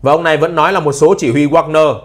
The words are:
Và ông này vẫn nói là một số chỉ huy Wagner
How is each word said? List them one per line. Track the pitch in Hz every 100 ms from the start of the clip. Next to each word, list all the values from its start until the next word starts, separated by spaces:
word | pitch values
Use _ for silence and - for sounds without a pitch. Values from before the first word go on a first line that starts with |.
Và | 131
ông | 160
này | 165 156
vẫn | 165 160
nói | 160
là | 196
một | 151
số | 139 156 196
chỉ | 139
huy | 123 147
Wagner | 165 151 156 156 110